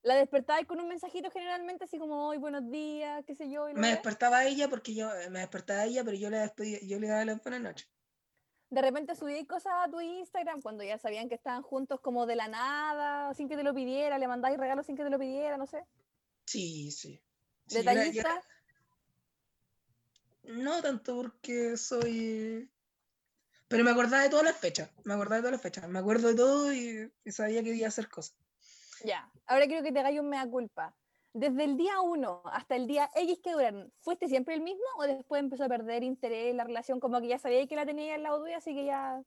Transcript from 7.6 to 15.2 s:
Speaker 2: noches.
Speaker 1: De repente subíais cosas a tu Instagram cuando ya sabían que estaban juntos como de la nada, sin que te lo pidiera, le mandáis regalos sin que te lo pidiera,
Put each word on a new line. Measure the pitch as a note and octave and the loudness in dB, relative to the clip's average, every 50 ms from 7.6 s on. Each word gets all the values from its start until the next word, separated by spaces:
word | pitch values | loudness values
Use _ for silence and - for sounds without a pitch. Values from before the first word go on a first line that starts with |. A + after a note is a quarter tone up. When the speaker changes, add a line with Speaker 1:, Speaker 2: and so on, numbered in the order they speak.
Speaker 2:
noches. | A#3 - - - - _ _ _ _ _ _ _ _ _ _ _ _ _ _ _ _ _ | -6 -8 -10 -12 -18 _ _ _ _ _ _ _ _ _ _ _ _ _ _ _ _ _
Speaker 1:
De | C4 C4+ | 0 2
repente | C4+ C4 B3+ D4 D4+ D4 E4+ | 4 4 2 0 -4 -6 -6
subíais | - D#4 C#4+ C#4+ D4+ D4 | -6 -4 -6 -4 -6 -6
cosas | - F4 F4 - G4 F4+ F4+ F4+ | -6 -6 -6 -2 -2 0 0 0
a | D#4 | 0
tu | D4+ E4+ | -2 -6
Instagram | E4+ E4 F4 F#4 F#4 - - F#4 E4+ E4 D#4 C#4 | -6 -6 -8 -10 -10 -6 -6 -4 -4 -4 -6 -8
cuando | C4 G#3+ A3 G#3 G3+ | -8 -10 -10 -8 -6
ya | G3 G#3+ A3 | -6 -6 -4
sabían | - A3 G#3 A3 A#3 B3 | -4 -6 -4 -4 -6 -6
que | A#3 | -8
estaban | A#3 _ C4 B3 B3 | -6 _ -6 -6 -6
juntos | C#4 - C4+ C4 C4+ - C#4 C4 | -6 -6 -4 -4 -4 -4 -6 -4
como | - C#4 A#3+ A#3+ A#3+ | -4 -2 0 0 0
de | A3+ A#3 | 0 0
la | A#3 G#3+ A3 | -2 -2 -4
nada, | A3 A3+ B3 C4+ C#4+ D4 D4+ D4+ D4+ D4 D4 D4 C#4+ C#4+ C#4+ C#4+ C4+ | -4 -2 -2 0 0 0 0 -2 -2 0 0 -2 0 -2 -2 -4 -4
sin | - D4 C4 | -6 -6 -4
que | D4+ | -4
te | C#4+ C#4+ | 0 0
lo | C#4+ C4+ | 0 0
pidiera, | C4+ B3+ B3 B3+ C#4 D4 D4 C#4 C4+ | 0 -2 -2 0 0 2 2 2 0
le | C4 B3 | 0 0
mandáis | B3 B3 B3 C4 C#4 C4 | 0 0 2 0 2 2
regalos | C4+ B3+ C4+ C#4 D4 | 0 0 0 -2 -2
sin | - C#4 | -4 -6
que | C4 D4 | -4 -2
te | C#4+ | 0
lo | C#4 | 0
pidiera, | C4+ | 0